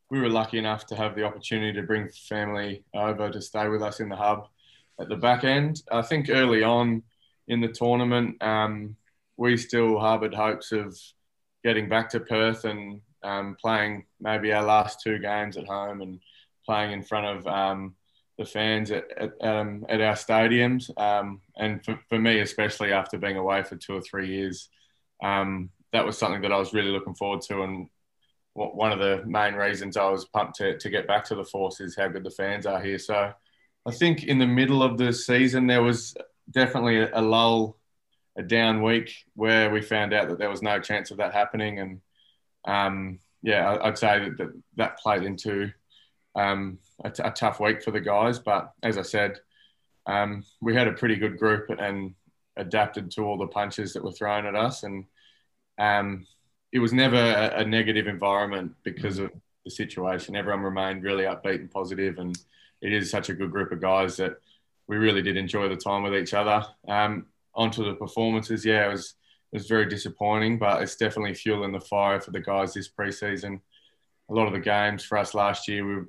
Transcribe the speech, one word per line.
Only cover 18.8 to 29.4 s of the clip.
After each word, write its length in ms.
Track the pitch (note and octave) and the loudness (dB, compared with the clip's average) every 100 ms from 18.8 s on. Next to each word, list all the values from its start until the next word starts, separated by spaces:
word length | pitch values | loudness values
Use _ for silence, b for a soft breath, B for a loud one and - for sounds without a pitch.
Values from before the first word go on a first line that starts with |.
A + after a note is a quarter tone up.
| G#2+ | 0
at, 200 | G#2+ - - | -4 -4 -8
at, 160 | A2 - | -8 -4
um, 460 | A2+ G#2+ G#2 G#2 G#2+ | -2 0 -2 -6 -2
at 140 | A2 | 2
our 120 | A2 | 2
stadiums. 760 | G#2+ - A2 A2+ A#2+ A#2+ B2+ - - | 2 2 4 6 6 4 2 -4 -2
Um, 400 | G#2 G#2 G2+ G2 _ - | 2 2 0 -8 _ -6
and 260 | G#2+ G2+ | -4 -4
for, 160 | - A2+ - | -6 -8 -2
for 80 | A2+ | 2
me, 220 | A2+ A2 | 4 4
especially 520 | G2+ - G#2+ - G#2 | 2 0 -2 0 2
after 240 | G2 F#2+ F#2+ | 2 0 -4
being 220 | G2 F#2+ | -4 0
away 240 | F#2+ G2 | 0 0
for 140 | F#2 F2+ | -2 -8
two 180 | - | -8
or 80 | F#2+ | -8
three 260 | F2+ G2 F#2+ | -6 -6 -4
years, 400 | F#2+ F#2+ F2+ - _ _ _ _ - | -4 -4 -6 -14 _ _ _ _ -6
um, 480 | G2 G2 G2 F#2+ F#2 _ _ | -2 0 0 -4 -8 _ _
that 100 | A2+ | 0
was 140 | G2+ A2 | 0 0
something 240 | G#2+ G2 | -2 0
that 100 | G2 | 0
I 60 | G2 | 0
was 160 | F#2+ | 0
really 160 | G#2+ G2 | 0 0
looking 240 | G2 G2 | -2 -4
forward 260 | F2+ G2+ F#2+ | -6 -4 -4
to. 200 | - G2+ | -6 -4
And 260 | F#2+ F#2+ F2+ _ _ _ _ _ _ - | -4 -6 -12 _ _ _ _ _ _ -8
w-, 200 | G#2 G2+ | -6 0
one 140 | A2 | 0
of 80 | G2+ | 2
the 240 | G2 F#2+ | 2 0
main 300 | G#2+ A2 | 0 0